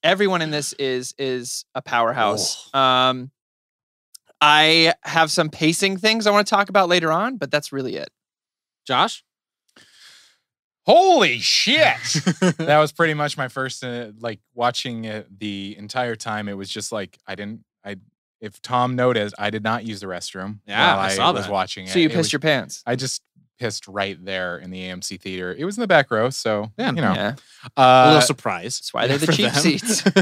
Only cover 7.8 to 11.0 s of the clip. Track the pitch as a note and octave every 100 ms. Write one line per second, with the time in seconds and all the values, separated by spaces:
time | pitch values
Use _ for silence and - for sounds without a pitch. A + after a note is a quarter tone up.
7.8 | C3 D2 C2+ _ _ _ _ _ _ _
8.8 | - B2 G#3+ - _ _ _ _ _ _
9.8 | _ _ - - _ _ _ _ _ _
10.8 | - D#4+